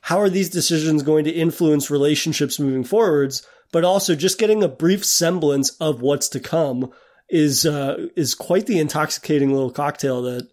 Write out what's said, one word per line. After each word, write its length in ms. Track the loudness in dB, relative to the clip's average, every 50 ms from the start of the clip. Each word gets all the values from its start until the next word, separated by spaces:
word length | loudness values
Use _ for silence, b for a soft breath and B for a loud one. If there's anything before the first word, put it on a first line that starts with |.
How 180 | _ -2 0 2
are 100 | 2 2
these 200 | 2 0 -2 -2
decisions 520 | -2 -2 -2 0 0 0 2 2 0 2
going 220 | 2 2 2 2 2
to 80 | 0
influence 580 | -2 0 -2 -2 0 2 2 2 2 2 0 0
relationships 720 | 0 0 2 2 2 0 0 -4 -2 -2 -2 -4 -2 -4
moving 240 | -2 -2 -2 -2 -2
forwards?" 640 | 0 2 2 2 4 2 2 0 0 -4 -8 b b b b b b
But 140 | -2 0 2
also 300 | 2 2 2 2 0 -2
just 240 | 0 0 -2 0 0
getting 240 | 2 2 4 2 2
a 40 | 0
brief 380 | 0 0 2 2 2 2 0
semblance 640 | -2 0 0 0 0 0 2 2 2 2 2 0 -2 -4 _
of 240 | -4 -4 -2 0
what's 260 | 0 0 0 0 -2 -6
to 120 | -6 -8
come 500 | -8 -2 -2 0 0 0 -2 -4 -6 -6 b b b b b b b b
is, 360 | 2 2 2 2 2 2 0
uh, 420 | 0 0 -2 -4 -4 -4 -6 -8 -8 _
is 180 | -2 -2 -2 -4
quite 320 | -8 -2 0 0 0 0
the 140 | 0 0 0
intoxicating 760 | 0 0 0 -2 -2 -2 -4 -10 -4 0 0 2 2 2 2
little 180 | 0 -2 -4
cocktail 500 | -4 -4 -4 -4 -4 -4 -4 -4 -4 -2
that 260 | -4 -6 -6 -8 -10 -12